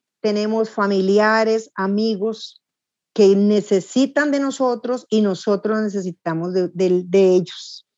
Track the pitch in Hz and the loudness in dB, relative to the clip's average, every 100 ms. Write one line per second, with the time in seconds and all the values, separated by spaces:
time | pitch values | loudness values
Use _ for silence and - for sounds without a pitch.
0 | _ _ 214 208 214 226 220 226 202 196 | _ _ -4 -2 -2 -2 -2 -2 0 0
1 | 190 208 214 220 220 220 220 - 190 202 | 2 2 2 2 0 -2 -4 -6 -4 -2
2 | 226 208 220 220 - - _ _ _ _ | -2 -2 -6 -8 -14 -20 _ _ _ _
3 | _ - 196 196 208 208 202 196 170 254 | _ 4 4 6 4 2 0 -2 0 0
4 | 269 277 294 277 277 - 254 233 240 247 | 0 0 0 -2 -2 -2 -2 -2 -6 -8
5 | - 214 208 180 - 202 208 220 214 196 | -2 0 0 -2 -2 -2 -2 -4 -4 -6
6 | 185 170 170 160 170 185 175 175 185 180 | -8 -8 -6 -4 -2 -2 -2 -2 0 0
7 | 180 196 190 180 165 - - - _ | 0 4 4 4 0 -10 -18 -20 _